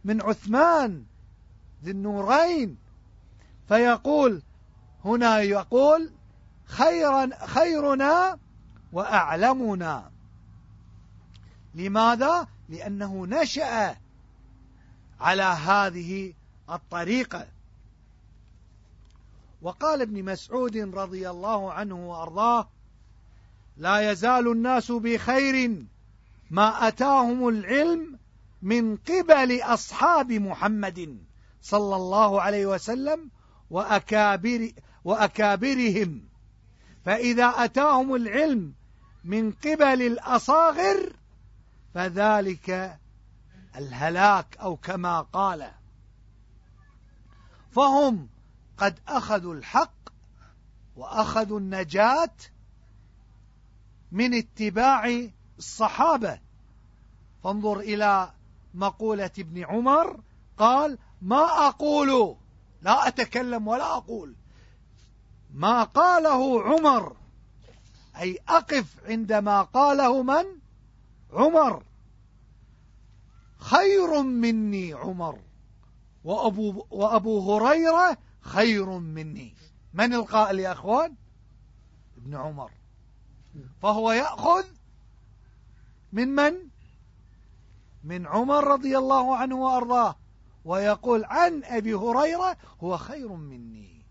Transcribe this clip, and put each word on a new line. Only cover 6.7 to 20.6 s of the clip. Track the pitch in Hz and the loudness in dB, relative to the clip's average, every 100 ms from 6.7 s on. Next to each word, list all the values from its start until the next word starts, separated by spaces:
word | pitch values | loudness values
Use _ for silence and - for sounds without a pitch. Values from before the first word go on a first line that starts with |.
| - 302 339 294 269 262 - - | 2 2 4 2 2 0 -6 -4
خيرنا | - 339 311 285 269 277 339 370 359 - - - - - | 0 2 2 0 0 2 2 2 -4 -18 -20 -20 -20 -12
وأعلمنا". | 170 202 208 156 165 233 262 233 190 165 139 85 - - - - - - - - - - - - - - - - | -8 0 0 0 2 2 2 -2 -4 -6 -8 -12 -20 -20 -20 -20 -20 -20 -20 -20 -20 -20 -20 -20 -20 -20 -20 -20
لماذا؟ | 160 190 208 226 233 269 349 269 - - | -10 -4 2 2 2 2 0 -2 -16 -18
لأنه | 160 196 202 202 190 180 | -12 -10 -8 -8 -8 -4
نشأ | 277 302 277 285 233 190 - - - - - - - - - - - - - | -2 -2 -2 -4 -2 -2 -4 -20 -20 -20 -20 -20 -20 -20 -20 -20 -20 -20 -4
على | 151 190 | -2 2
هذه | 190 170 156 202 196 175 170 196 190 160 _ - - | 0 0 2 2 2 -4 -8 -8 -10 -16 _ -20 -14
الطريقة. | 170 _ 175 170 247 247 175 - - - - - _ _ _ - - - - - - _ - - - - - - - | -14 _ -8 -4 -4 -4 -10 -16 -20 -20 -20 -20 _ _ _ -20 -20 -20 -20 -20 -20 _ -20 -20 -20 -20 -20 -20 -14
وقال | 165 - 302 294 | -14 -4 -2 -2
ابن | 233 202 | -4 -6
مسعود | 190 185 - 247 | -8 -10 -8 -6